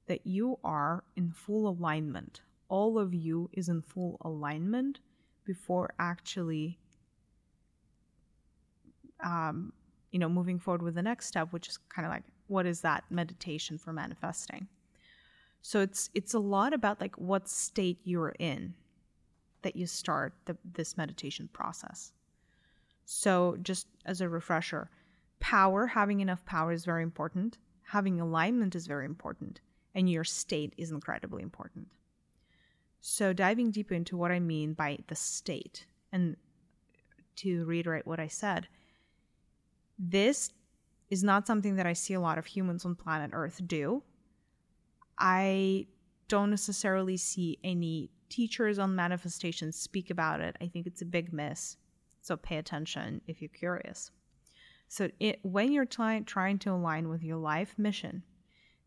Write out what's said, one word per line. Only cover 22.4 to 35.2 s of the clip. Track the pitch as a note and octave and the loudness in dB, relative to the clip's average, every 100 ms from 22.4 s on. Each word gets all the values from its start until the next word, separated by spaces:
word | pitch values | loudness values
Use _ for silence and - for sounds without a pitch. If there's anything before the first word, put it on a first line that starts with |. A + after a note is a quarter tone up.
| _ _ _ _ _ _ - | _ _ _ _ _ _ -8
So | - G3+ F3+ F3 F3 | 0 4 4 4 0
just | F3+ F#3 - _ - | -4 -6 -6 _ -8
as | F#3 | -4
a | F3+ | -2
refresher, | E3 - D#3+ - D3+ - _ _ _ _ - | -4 0 -2 -2 -6 -8 _ _ _ _ -6
power, | - G#3 F#3+ G3 A#3+ | 4 6 8 6 2
having | A3+ G3+ G3+ | 2 4 4
enough | F#3+ F3+ - | 2 -2 -2
power | E3 E3 | 0 0
is | E3+ | 0
very | F3 E3 | 0 0
important. | E3 - D#3+ F3+ A3 - _ _ | 0 -2 -4 -2 -2 -4 _ _
Having | - G#3 G3 F3 | -2 0 2 2
alignment | E3 E3 F3+ B3 G3+ F3 | 2 2 4 4 2 0
is | E3 | -4
very | C#3+ C3+ | -4 -4
important. | D#3 - - - - _ _ _ F#3+ | -6 -8 -8 -10 -14 _ _ _ 2
And | F#3 | 4
your | E3 | 4
state | E3 - - D#3 D3 - | 0 -4 -2 -2 -4 -6
is | E3 | -6
incredibly | D3+ - - - - | -6 -6 -6 -6 -8
important. | - - - - - _ _ _ _ _ _ _ _ _ _ _ | -10 -12 -16 -16 -18 _ _ _ _ _ _ _ _ _ _ _
So | - - G3 | -4 2 2
diving | F#3 F#3+ A3+ A#3 | 4 4 4 2
deeper | G#3 G#3 | 0 0
into | F3 E3+ F3+ | -2 -2 0
what | F3 | 2
I | F3+ | 2
mean | E3+ D#3 D3+ | 2 0 -2
by | D#3+ D3 C#3+ - | 0 -2 -2 -6
the | |
state, | D#3 | -6